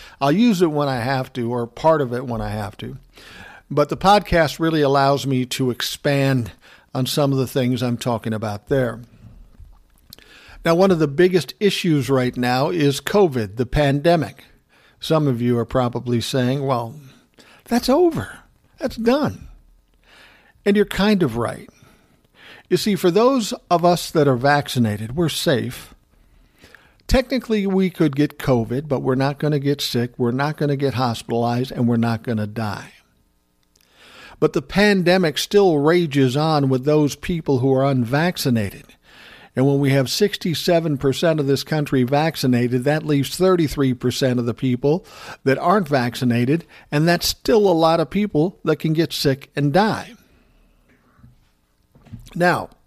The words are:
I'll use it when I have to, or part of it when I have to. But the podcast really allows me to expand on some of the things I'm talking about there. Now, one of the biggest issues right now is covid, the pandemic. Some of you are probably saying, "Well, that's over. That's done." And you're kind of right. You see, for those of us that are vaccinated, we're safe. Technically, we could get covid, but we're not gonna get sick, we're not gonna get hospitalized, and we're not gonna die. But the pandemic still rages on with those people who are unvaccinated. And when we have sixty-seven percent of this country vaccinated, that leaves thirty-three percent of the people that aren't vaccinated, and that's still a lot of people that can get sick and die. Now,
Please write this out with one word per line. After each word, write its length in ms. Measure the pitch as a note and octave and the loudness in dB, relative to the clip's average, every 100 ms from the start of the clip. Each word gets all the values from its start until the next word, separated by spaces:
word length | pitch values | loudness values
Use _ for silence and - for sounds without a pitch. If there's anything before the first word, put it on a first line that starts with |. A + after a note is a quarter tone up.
| - - | -18 -4
I'll 100 | C#3 | 0
use 300 | F3+ A#3+ F3+ | 2 2 2
it 100 | E3+ | 0
when 160 | D3 C#3+ | 0 -2
I 120 | B2+ | -2
have 340 | A#2+ C3+ C3 | -2 -4 -4
to, 180 | B2+ A#2 | -6 -6
or 160 | B2 A#2 | -4 -6
part 340 | - D#3+ D#3 | -2 0 2
of 120 | B2+ | 0
it 120 | A#2+ C3+ | -6 -6
when 160 | A2+ | -6
I 80 | G#2 | -6
have 280 | G#2+ G2+ - | -6 -8 -10
to. 200 | A#2 C3+ _ - - - - - - | -14 -16 _ -20 -20 -20 -20 -20 -6
But 200 | C#3+ D3 | -2 -2
the 80 | C#3+ | 0
podcast 600 | F#3+ G#3 - F3 D3+ - | 4 4 4 2 2 0
really 220 | E3 D#3 | 0 2
allows 440 | C#3 C#3 C#3 C#3 C3 | 2 4 2 0 -2
me 180 | B2+ B2+ | -4 -4
to 240 | - C3 | -4 -4
expand 800 | A#2 - - D3 C#3 C3+ C3+ G#2+ - - - _ | -4 -8 -6 -2 0 2 0 -2 -10 -20 -20 _
on 140 | C3 B2+ | -6 -4
some 240 | D#3+ C#3 | 0 0
of 80 | C3+ | 0
the 80 | B2+ | -2
things 340 | C#3+ B2 B2 | -2 0 0
I'm 160 | B2 A#2 | -2 -4
talking 340 | C3 A2+ A2+ | -4 -4 -4
about 360 | G#2+ G#2+ G2+ - | -6 -6 -8 -2
there. 340 | C#3 A#2+ A2+ A#2+ - - - - - - - _ _ - - - - - - | -2 -2 -6 -16 -20 -20 -20 -20 -20 -20 -20 _ _ -20 -20 -20 -20 -20 -6
Now, 120 | E3 E3+ | 0 4
one 160 | G3 | 4
of 80 | E3 | 4
the 80 | D3+ | 2
biggest 480 | C#3 F3+ F3+ - - | 4 4 2 -2 -2
issues 500 | G3+ - F3+ D3 C3 | -2 0 0 0 2
right 260 | C3+ B2 B2+ | 2 0 -2
now 320 | B2 B2+ D#3 | 0 0 0
is 320 | F3 C#3+ C#3 | 0 0 0
covid, 540 | - G#3 F3+ B2+ G2+ A2+ | 0 2 2 0 -4 -4
the 100 | A#2 | -2
pandemic. 800 | D3+ C#3+ C#3+ E3 E3+ G#2 - - _ _ _ _ _ | 0 2 2 2 2 0 -10 -20 _ _ _ _ _
Some 280 | - D#3 C#3+ | -2 0 0
of 140 | A#2 | 0
you 160 | A#2+ A#2+ | 0 0
are 80 | A2+ | 0
probably 560 | C3 B2 B2 A#2+ A#2+ | -2 -2 -4 -4 -4
saying, 420 | A2 C3+ B2 C#3 C3+ | -2 -2 -2 -2 -2
"Well, 300 | A#2+ A#2 D3+ C3 - _ _ _ _ | -4 -6 -14 -20 -20 _ _ _ _
that's 260 | - A#3+ - | -4 -2 2
over. 500 | C4+ F4 A3+ G2 - _ _ _ - | 2 2 0 -8 -12 _ _ _ -10
That's 180 | C#4+ - | -8 -2
done." 500 | A3+ C#4+ G3+ F#2 - - _ _ _ _ _ - - _ _ _ | 0 0 -2 -6 -18 -20 _ _ _ _ _ -20 -20 _ _ _
And 120 | G3+ G#3 | 0 2
you're 100 | G3+ | 0
kind 380 | - G#3 G3 | 0 2 2
of 140 | D3+ A#2 | 0 -2
right. 320 | A2 - - - _ _ _ _ _ _ - - - | -6 -8 -18 -20 _ _ _ _ _ _ -20 -14 -2
You 80 | F3+ | -2
see, 180 | A3 F#3+ | 0 0
for 140 | F#3 | 2
those 420 | F#3+ B3 C4+ G3+ - - | 4 4 2 -2 -6 -2
of 120 | E3+ | 2
us 280 | F3 E3+ - | 2 0 0
that 160 | D#3+ C#3+ | 0 2
are 100 | B2 | 2
vaccinated, 800 | C#3 D3 - C3 A2 G#2 A2+ C#3+ | 2 2 0 0 0 -2 -6 -4
we're 140 | E3 | -4
safe. 640 | - F3 A#2+ A2+ - - - _ _ _ _ _ _ - - _ _ - | -2 0 0 -2 -10 -18 -20 _ _ _ _ _ _ -20 -20 _ _ 0
Technically, 580 | B3 B3+ C4 - G#3+ G3 | 0 2 -2 -2 -2 0
we 240 | F#3+ F#3 | 0 0
could 260 | - D#3 C3+ | 0 0 2
get 220 | D3 - | -2 -2
covid, 500 | - B2 A2+ B2 D3+ | 0 0 0 -4 -4
but 140 | C3+ | -4
we're 140 | C3+ C3 | -2 0
not 240 | C3+ C#3 | -2 -2
gonna 200 | D3+ D3 | -2 -2
get 220 | C#3 C#3+ | -2 -4
sick, 320 | - B2 B2 - | -2 -4 -4 -2
we're 140 | A#2+ | -2
not 260 | B2+ D3 D3+ | -2 -4 -2
gonna 180 | D3 C#3 | -2 0
get 200 | C#3 B2+ | -2 0
hospitalized, 760 | B2+ A2 - A#2 A#2 A#2+ C3 | -2 -4 -4 -2 0 -2 -4
and 160 | - A#2+ | -2 0
we're 100 | A#2 | 2
not 240 | A#2 A2+ | 0 -2
gonna 260 | - G#2+ G#2 | -4 -4 -4
die. 440 | A2 G#2+ F#2+ - - _ _ _ _ _ _ _ _ _ _ - - - - | -6 -6 -8 -12 -20 _ _ _ _ _ _ _ _ _ _ -20 -20 -14 -2
But 140 | D#3 | -2
the 100 | E3 | -2
pandemic 760 | - F#3+ G#3 G3 F3 F#3 E3 - | -2 2 4 4 2 2 2 -2
still 400 | - G3+ F#3+ D3+ | 0 4 4 4
rages 580 | D3 F3+ E3 C#3 C3 C#3 | 4 4 2 2 2 2
on 320 | D#3+ D3+ C3+ | 2 2 2
with 160 | C3 | 0
those 320 | C#3 D3+ C#3+ - | 2 2 2 -2
people 440 | - E3+ D3+ C3 | -6 -4 0 0
who 120 | C3+ | 2
are 120 | C3 C#3 | 2 2
unvaccinated. 1000 | C3+ A2+ C#3+ F3 - C3+ A2+ G2 D#2+ - _ _ - - - - C3 | 0 0 0 -2 -2 -2 0 -2 -8 -20 _ _ -20 -20 -20 -10 -2
And 100 | C#3 | 0
when 140 | C#3+ | 2
we 120 | C#3 | 2
have 180 | C#3 B2 | 2 0
sixty-seven 880 | - G3+ - F#3 D3 - E3+ E3 C3+ | 0 -2 -2 -6 -4 0 0 0 -2
percent 420 | C#3 C3 E3+ D#3 | -2 0 0 0
of 80 | C#3 | 0
this 160 | C3+ | -2
country 400 | - D#3 D3 C3+ | -2 -4 0 0
vaccinated, 800 | B2 C#3+ D#3+ - C3 B2 B2 B2+ | 2 0 0 -2 0 2 0 0
that 220 | C#3 D#3 D#3 | 0 -2 0
leaves 320 | C#3+ C3+ - | -2 -2 0
thirty-three 560 | F#3 F3+ D3 D3 C3+ | 2 2 0 0 -2
percent 440 | B2 B2 - C3 B2 | 0 -4 -2 -2 0
of 80 | A#2+ | -4
the 80 | |
people 520 | G#2+ C3 B2 C#3+ F3+ - - - - C3+ | -4 -2 0 0 -2 -4 -20 -20 -6 -2
that 120 | C3 | 0
aren't 300 | E3+ G#3 D3 | 2 0 2
vaccinated, 800 | C#3 B2 - B2+ A#2+ A#2+ E3+ - - - | 0 -2 -2 0 0 0 -2 -4 -20 -6
and 160 | D3 E3 | 0 0
that's 180 | F3 - | 0 -2
still 400 | - - A3+ G3 | -6 0 2 4
a 20 | |
lot 300 | E3 D#3+ E3 | 4 2 2
of 80 | D#3 | 0
people 500 | G3 G#3 D3 F3+ - D#3 | -2 -2 0 -2 -2 -4
that 100 | D3+ | -2
can 160 | D#3+ | 0
get 220 | D#3 D#3+ | 0 -2
sick 360 | - D3 C3+ - C#3+ | 0 -2 -2 -6 -2
and 160 | C#3+ | 0
die. 440 | E3+ G#3+ B2 - A#3+ _ _ _ _ _ _ _ _ _ _ - _ _ _ _ _ _ _ - - - E3+ | 2 2 -2 -8 -20 _ _ _ _ _ _ _ _ _ _ -20 _ _ _ _ _ _ _ -20 -20 -12 -2
Now, 360 | F3 B2+ F2+ _ | 0 0 -4 _